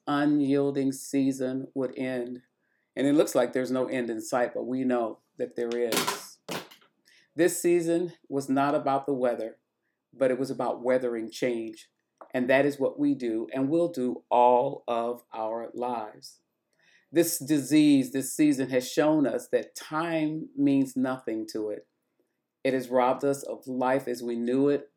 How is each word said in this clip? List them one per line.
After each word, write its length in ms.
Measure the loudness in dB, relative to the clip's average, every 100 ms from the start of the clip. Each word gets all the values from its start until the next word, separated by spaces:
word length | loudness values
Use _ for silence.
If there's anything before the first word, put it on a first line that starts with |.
| -4
unyielding 840 | 0 2 2 2 2 2 0 -2
season 760 | -4 -2 0 0 0 -4 -4 -6
would 240 | -6 -6 -4
end. 440 | -4 -4 -6 -10 _ _ _ _ _ 0
And 100 | 4
it 80 |
looks 220 | 4 4 2
like 160 | 2
there's 180 | 0 0
no 160 | 0 0
end 240 | -2 -4
in 100 | -6
sight, 320 | -2 0 0
but 140 | -2 -4
we 160 | -2
know 380 | 0 0 -2 -6 _ -8
that 160 | -8
there 140 | -4 -4
is. 680 | -2 0 0 -2 -6 -12 -20 -12 -12 -12 -20 _ _ _ _ _ 0
This 260 | 0 2
season 520 | 2 2 2 0 -2 -8 _
was 200 | -6 0
not 260 | 0 2
about 320 | 0 0 0 -2
the 80 |
weather, 440 | 0 0 0 -6 -12 _ _ _ _ _
but 200 | 0 0
it 60 | 0
was 100 | -2
about 320 | -2 -4 -2
weathering 480 | 0 0 0 -4 -6
change. 580 | -4 -2 -2 -8 -14 -20 _ _ _ -8
And 160 | -4 4
that 160 | 4 4
is 140 | 0
what 180 | -2 0
we 160 | 0
do 320 | 0 -2 -4 -4
and 140 | -4 0
will 180 | 0 0
do 380 | -2 -4 -4 0
all 540 | 4 6 6 2 -4 -4
of 340 | -2 -2 -6 _
our 380 | -8 -6 -6 -8
lives. 680 | -6 -4 -4 -8 -16 -20 -20 _ _ _ _ _ _ _
This 260 | 2 2 -2
disease, 720 | 0 0 4 6 8 6 4
this 240 | -2 -4
season 360 | 2 2 2 0
has 200 | 0 0
shown 380 | 2 4 4 2
us 180 | -2 -2
that 240 | -2 -2 -14
time 720 | -8 -4 -2 -2 -2 -4 -8 0
means 400 | 2 2 0 -2
nothing 500 | -2 -2 -6 -6 -6
to 180 | -6 -6
it. 160 | -8 -14 _ _ _ _ _ _ _
It 120 | -2
has 160 | -2 0
robbed 340 | 2 2 2
us 180 | 0 -2
of 240 | -6 -10 -8
life 400 | -2 2 0 0
as 160 | -6
we 140 | -4 -4
knew 320 | 0 2 2
it, 220 | 2 -4